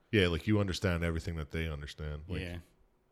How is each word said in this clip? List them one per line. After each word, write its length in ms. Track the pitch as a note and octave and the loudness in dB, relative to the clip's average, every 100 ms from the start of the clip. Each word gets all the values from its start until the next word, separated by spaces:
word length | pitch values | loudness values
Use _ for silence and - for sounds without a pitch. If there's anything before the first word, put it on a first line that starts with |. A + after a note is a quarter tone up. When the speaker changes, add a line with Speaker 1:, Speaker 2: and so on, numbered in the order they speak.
| _ | _
Speaker 1:
Yeah, 160 | G#2+ F2+ | 4 4
like, 200 | E2 - | 4 2
you 120 | G#2 | 2
understand 420 | G2 E2 F#2+ E2+ | 2 0 2 2
everything 320 | E2+ E2 F2 E2 | 0 -2 -4 -6
that 160 | D2 | -4
they 160 | D#2+ D#2+ | -4 -4
understand. 540 | D2 D2 - D2+ D2 E2+ | -4 -8 -8 -8 -8 -6
Like, 120 | F2+ | -6
Speaker 2:
Yeah. 160 | F2+ F2 - _ _ _ _ | -6 -8 -14 _ _ _ _